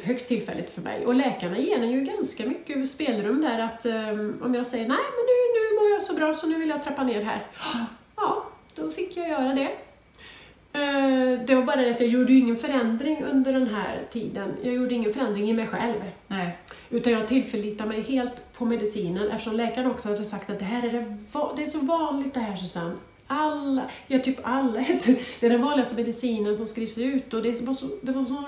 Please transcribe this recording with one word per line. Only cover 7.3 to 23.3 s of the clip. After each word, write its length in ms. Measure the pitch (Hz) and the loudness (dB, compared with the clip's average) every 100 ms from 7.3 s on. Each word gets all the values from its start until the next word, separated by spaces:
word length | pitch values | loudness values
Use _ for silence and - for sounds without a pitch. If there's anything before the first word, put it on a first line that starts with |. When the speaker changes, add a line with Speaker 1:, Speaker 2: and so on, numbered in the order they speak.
| 214 - - | -4 -8 -10
Speaker 1:
<gasps> 300 | - 233 233 - - - | -6 -4 -6 -10 -16 -4
Ja, 280 | - 392 - - - | -2 -2 -6 -16 -18
då 160 | - 311 | -8 -6
fick 260 | 339 370 349 | -4 -6 -4
jag 120 | 339 | -2
göra 240 | 285 262 | 0 2
det. 160 | 269 285 415 - - - - - - - - _ | 2 0 -4 -14 -20 -20 -20 -20 -20 -20 -20 _
Eh, 680 | 294 285 277 269 262 254 247 233 | -2 0 4 4 6 4 2 4
det 80 | |
var 80 | 262 | 4
bara 140 | 254 277 | 6 4
det 140 | 240 | 2
att 100 | 233 | 4
jag 80 | 233 | 4
gjorde 240 | 247 247 | 6 8
ju 60 | 262 | 8
ingen 180 | 233 233 | 8 2
förändring 680 | 285 277 226 226 277 302 | 0 2 2 2 0 -2
under 280 | - 269 262 | 2 2 4
den 140 | 262 240 | 4 2
här 360 | 208 185 - - | 0 -4 -6 -6
tiden. 440 | 233 208 196 196 - | -6 -6 -6 -6 -4
Jag 120 | 247 | -2
gjorde 200 | 247 247 | 0 0
ingen 180 | 240 208 | 0 0
förändring 380 | 247 254 202 214 | 0 0 0 2
i 20 | |
mig 140 | 226 220 | 0 0
själv. 340 | 180 233 202 180 - - | -2 -2 -2 -6 -12 -8
Speaker 2:
Nej. 320 | 196 175 - - - - | -4 -4 -6 -16 -20 -6
Speaker 1:
Utan 220 | 233 240 | 0 2
jag 160 | 226 214 | 2 4
tillförlitar 580 | 262 - 214 208 208 214 | 2 2 -2 -4 -4 -4
mig 140 | 220 | -2
helt 500 | 214 262 247 - - | 0 0 0 -4 -16
på 120 | - | -4
medicinen, 680 | 233 233 208 208 170 185 208 | -2 0 0 -2 -2 0 -2
eftersom 260 | 214 226 220 | -2 -2 0
läkaren 340 | 233 254 254 | 0 0 0
också 180 | 233 208 | -2 -2
hade 160 | 208 | -4
sagt 260 | 208 - - | -4 -6 -6
att 80 | 196 | -6
det 60 | |
här 240 | 190 240 240 | -4 -2 -2
är 40 | |
det 260 | 233 214 208 - | -2 -4 -10 -8
va-, 200 | 285 - 262 | -4 -4 -4
det 60 | |
är 40 | 294 | -4
så 120 | 311 | -2
vanligt 540 | 277 330 302 277 269 | 2 2 2 0 -2
det 60 | 254 | -2
här, 160 | 220 185 | -4 -4
Susanne. 380 | 180 175 170 - - - | -6 -6 -6 -8 -14 -20
Alla, 540 | - | -6